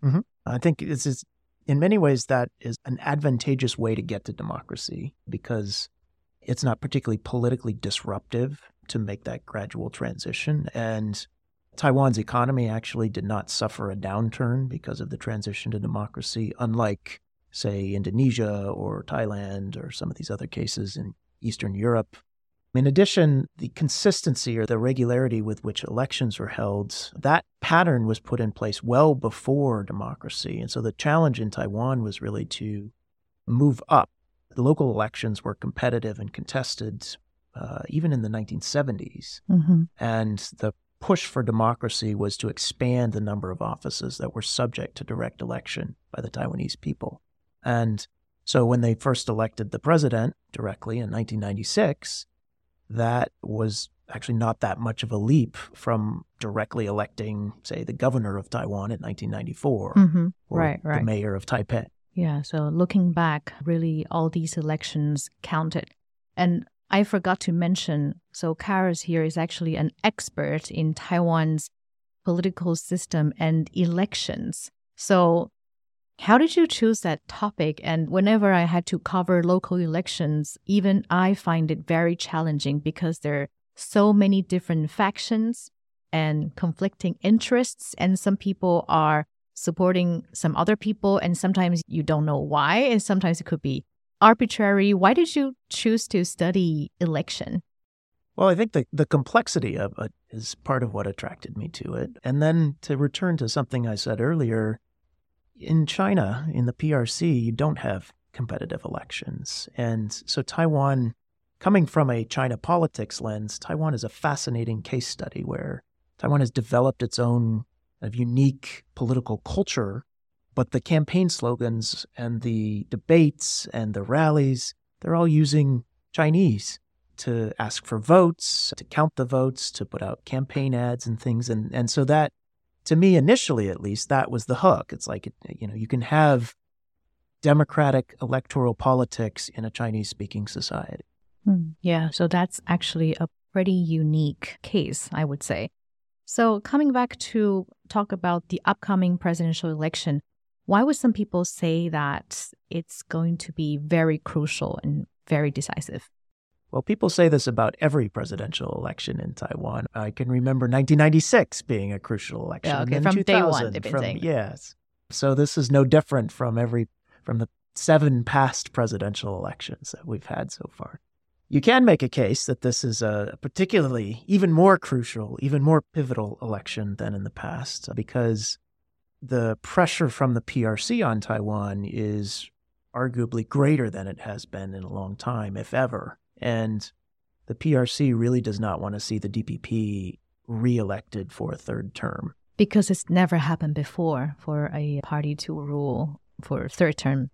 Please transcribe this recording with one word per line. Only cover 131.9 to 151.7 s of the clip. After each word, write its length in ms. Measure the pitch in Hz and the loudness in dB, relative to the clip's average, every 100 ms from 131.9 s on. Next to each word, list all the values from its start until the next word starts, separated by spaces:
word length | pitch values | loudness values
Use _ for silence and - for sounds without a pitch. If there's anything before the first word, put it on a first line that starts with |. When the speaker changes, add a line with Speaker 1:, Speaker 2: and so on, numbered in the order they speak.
| - | 0
Speaker 1:
that, 300 | 135 147 151 - _ _ _ _ - | 2 2 2 -4 _ _ _ _ 2
to 100 | 160 | 4
me, 200 | 190 175 | 8 8
initially 540 | 139 254 - 127 98 | 8 6 4 0 -2
at 120 | 90 | -2
least, 280 | 101 104 - | -4 -6 0
that 200 | 135 - | 0 0
was 160 | 123 - | -2 -4
the 100 | 123 | 2
hook. 360 | 185 113 - | 4 4 0
It's 140 | - - | -10 -8
like, 260 | 104 - - - - | -8 -10 -16 -16 -12
you 80 | 107 | -10
know, 60 | |
you 140 | 107 110 | -8 -4
can 140 | 127 | -4
have 520 | 117 151 151 131 117 - _ _ _ _ _ _ _ _ | 0 4 6 4 0 -10 _ _ _ _ _ _ _ _
democratic 760 | 151 147 151 - 143 131 - - | 4 4 4 2 2 2 -2 -6
electoral 540 | 123 131 - 143 123 113 | -4 -4 -2 0 0 2
politics 760 | 135 131 123 - 110 - - | 2 2 2 -2 -6 -6 -12
in 160 | - 110 | -8 -8
a 60 | |
Chinese-speaking 760 | - 120 110 104 - 104 107 104 | -6 -4 -4 -6 -8 -10 -8 -8
society. 560 | - - - - - - _ _ _ 202 | -6 -8 -8 -8 -14 -18 _ _ _ 2
Speaker 2:
Hmm. 240 | 185 160 160 | 2 2 -2
Yeah, 280 | 180 165 160 | 0 2 2
so 180 | - 170 | 0 2
that's 320 | 175 180 - - | 2 0 -2 -2
actually 480 | 175 - 170 160 - | -2 0 0 0 0
a 80 | 165 _ _ | -4 _ _
pretty 180 | 190 185 | 0 2
unique 840 | 185 170 160 151 156 151 - - - | 2 2 2 2 2 2 -2 -10 -14
case, 480 | - 202 147 - - | -4 -2 -2 -4 -6
I 120 | - 156 | -4 -4
would 180 | 143 | -4
say. 260 | - 82 117 - _ _ _ _ - | -4 -4 -6 -10 _ _ _ _ -6
So 340 | - 233 208 | 2 2 2
coming 320 | - 285 294 | 0 2 4
back 260 | 254 247 - | 2 0 -4
to 460 | - 226 208 190 - _ - | -4 0 2 2 -2 _ -6
talk 240 | 214 208 | -4 -2
about 380 | 190 175 175 - | -2 -2 -2 -2
the 120 | 180 - | -2 0
upcoming 520 | 196 - 190 180 180 | 0 0 2 2 2
presidential 520 | 185 170 170 160 165 | 0 0 0 0 -2
election, 520 | 156 156 - - 143 - _ _ _ - | -2 -4 -2 -2 -2 -4 _ _ _ 0
why 180 | 196 | 4
would 120 | 269 294 | 4 2
some 180 | 247 | 2
people 320 | 208 208 180 175 | 2 0 -2 -2
say 420 | - 170 | -2 0